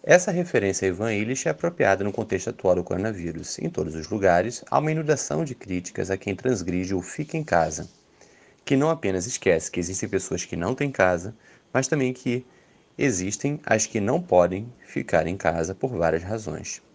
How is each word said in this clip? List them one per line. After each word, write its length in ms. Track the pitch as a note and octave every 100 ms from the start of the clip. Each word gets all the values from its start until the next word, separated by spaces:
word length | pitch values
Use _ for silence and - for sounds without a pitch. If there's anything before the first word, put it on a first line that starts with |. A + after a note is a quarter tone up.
Essa 300 | - F3+ F3+
referência 560 | F3 F3 B2 G2 F#2 F#2+
a 20 |
Ivan 240 | F2 A2+
Illich 340 | G#2 G#2+ C3+ E3
é 40 |
apropriada 520 | C#3+ E3+ F3 G#2+ F#2+
no 80 | G2+
contexto 380 | G2+ G#2+ F#2+ -
atual 240 | - F#2+
do 100 | F2+
coronavírus. 760 | F2 F2+ G#2+ G2 E2+ D#2+ D2+ -
Em 100 | E2
todos 240 | - E2+
os 160 | D#2+ D#2
lugares, 540 | G#2 F#2+ F2 G#2 A#2 -
há 80 | C3+
uma 120 | D3+
inundação 520 | D#3+ D3+ C#3+ - D3+
de 100 | D#3
críticas 560 | B2 - F#2 F2+ - F#2
a 80 | F#2+
quem 160 | -
transgride 640 | F#2 B2+ A2 F2 F2+ F#2 F#2+
o 60 |
"fica 360 | E2+ - - E3
em 60 |
casa", 440 | D3+ E2+ D#2+ - - _ _ _ - _ _ _
que 140 | - C3+
não 120 | D3+
apenas 380 | D#3+ G2+ F#2+ F2
esquece 420 | - G2 E2 -
que 100 | F2+
existem 280 | F2 F#2 G2
pessoas 380 | F#2+ - F2 -
que 100 | E2+
não 180 | F2+
têm 160 | B2+ C#3+
casa, 460 | B2+ F#2 F2+ F#2+ A2+ - - _
mas 140 | B2+ C3+
também 260 | D3+ B2+
que 320 | B2+ B2+ A#2+ - _ _ _ _ -
existem 640 | D3 F#2+ F#2 - C#3 D3 -
as 200 | A2 -
que 140 | A2+
não 220 | G2+ D#3
podem 500 | F3 F2+ F2 F#2 A#2+ - -
ficar 400 | - - E2+ E2
em 80 | G2
casa 400 | E2+ E2 E2 F#2+
por 140 | C3+
várias 340 | A2 E2 E2
razões. 580 | F2+ A2 G2+ D#2+ - - _